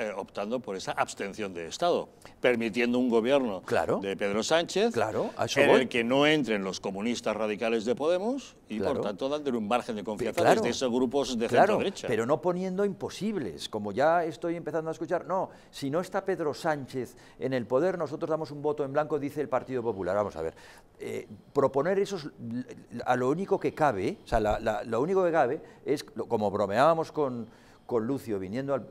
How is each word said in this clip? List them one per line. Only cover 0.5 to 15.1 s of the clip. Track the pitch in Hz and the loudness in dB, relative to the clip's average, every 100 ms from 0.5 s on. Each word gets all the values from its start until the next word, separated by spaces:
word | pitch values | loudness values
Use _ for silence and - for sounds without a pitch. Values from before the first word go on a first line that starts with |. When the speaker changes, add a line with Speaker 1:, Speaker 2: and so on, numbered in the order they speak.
| 127 | -4
Speaker 1:
por | 110 95 | -6 -8
esa | 147 | -4
abstención | 143 127 - 101 92 101 | -2 -2 -4 -8 -6 -8
de | 85 82 | -6 -8
Estado, | - 175 123 76 - - - | -2 0 0 -2 -10 -20 0
permitiendo | 131 117 113 117 120 123 | 2 2 0 0 2 2
un | 127 | 4
gobierno | 113 113 139 123 92 | 4 4 2 2 -4
Speaker 2:
Claro. | - 104 82 190 | -2 0 2 0
Speaker 1:
de | 98 90 | -2 -2
Pedro | 101 104 | -2 0
Sánchez, | 110 160 165 185 233 | 2 2 2 0 2
Speaker 2:
Claro, | 120 107 107 202 - | 2 0 0 -4 -2
a | 120 | -2
eso | 139 | 4
Speaker 1:
en | 143 | 6
Speaker 2:
voy. | 135 | 6
Speaker 1:
el | 120 | 4
que | 120 | 0
no | 117 135 147 | 2 4 6
entren | 156 110 104 | 4 2 0
los | 95 87 | 0 -4
comunistas | 104 95 113 113 113 107 | -6 -4 -2 -2 -2 0
radicales | 107 104 113 117 107 | -2 -2 0 0 0
de | |
Podemos | 120 151 180 214 269 - - - | 0 2 2 0 -4 -8 -18 -8
y, | 214 | -4
Speaker 2:
Claro. | 170 - | -2 -2
Speaker 1:
por | |
tanto, | 104 95 135 | -2 -4 -4
dándole | 147 143 120 | -2 -2 -2
un | 101 | 2
margen | 123 120 107 | 0 0 -6
de | |
confianza | 101 101 113 - | -6 -4 -2 2
Speaker 2:
Claro. | 131 196 | 4 4
Speaker 1:
desde | 120 | 2
esos | 117 127 | 0 0
grupos | 123 127 139 127 120 | 2 2 0 0 -2
de | 113 | 2
Speaker 2:
Claro, | 120 202 | 6 6
Speaker 1:
centro | 196 | 4
derecha. | 160 - - | 0 -4 -2
Speaker 2:
pero | 110 117 | 0 2
no | 160 | 0
poniendo | 180 180 185 185 202 | 0 -2 -2 0 -2
imposibles, | 196 120 - 202 196 104 73 - | -2 -8 -4 -4 -2 -4 -6 -8
como | 107 104 | -6 -4
ya | 101 151 175 165 | 2 4 4 0
estoy | 156 170 170 | -4 -4 -4
empezando | 151 160 160 | -4 -4 -4
a | |
escuchar. | 160 160 | -6 -2